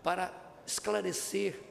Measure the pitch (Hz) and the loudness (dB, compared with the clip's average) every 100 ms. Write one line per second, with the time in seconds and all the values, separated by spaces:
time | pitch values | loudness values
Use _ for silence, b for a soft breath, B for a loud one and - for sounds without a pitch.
0 | - 180 185 - - - - - - 208 | 2 2 0 -4 -14 -14 -4 -2 2 2
1 | 190 170 - - - - - | 2 0 0 2 2 0 -12